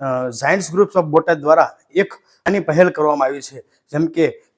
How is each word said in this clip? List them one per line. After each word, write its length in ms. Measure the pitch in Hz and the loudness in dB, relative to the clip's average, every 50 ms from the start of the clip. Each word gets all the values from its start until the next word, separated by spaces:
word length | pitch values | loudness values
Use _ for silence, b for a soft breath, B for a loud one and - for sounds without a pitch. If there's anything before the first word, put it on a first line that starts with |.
અ, 280 | 139 135 127 127 127 127 | -8 -6 -4 -4 -6 -6
Giants 480 | 117 113 - - 180 202 175 147 165 | -8 -4 -2 -2 0 -2 -2 -2 0
Groups 220 | 190 202 - - 185 | 0 0 0 2 -2
of 40 | 165 | 0
બોટાદ 380 | 151 147 160 156 175 170 151 | 2 2 2 2 2 0 0
દ્વારા 360 | 143 147 160 165 143 - - _ _ _ - | 2 4 4 4 4 2 0 _ _ _ -2
એક 200 | 180 196 196 - - _ _ _ _ - | -2 -2 -2 -4 -18 _ _ _ _ -4
આની 140 | 175 196 202 | -2 -2 -2
પહેલ 280 | - - 147 170 180 175 | -2 0 2 4 4 4
કરવામાં 400 | - 156 151 151 147 143 135 131 | 2 0 0 0 0 0 0 -2
આવી 120 | 143 143 | -2 -6
છે. 200 | 127 - 135 131 - _ _ _ _ _ 147 | -10 -14 -16 -18 -20 _ _ _ _ _ -4
જેમ 140 | 147 165 | -2 -2
કે 360 | 160 160 165 160 127 - b b b b | -2 0 0 0 0 -2 b b b b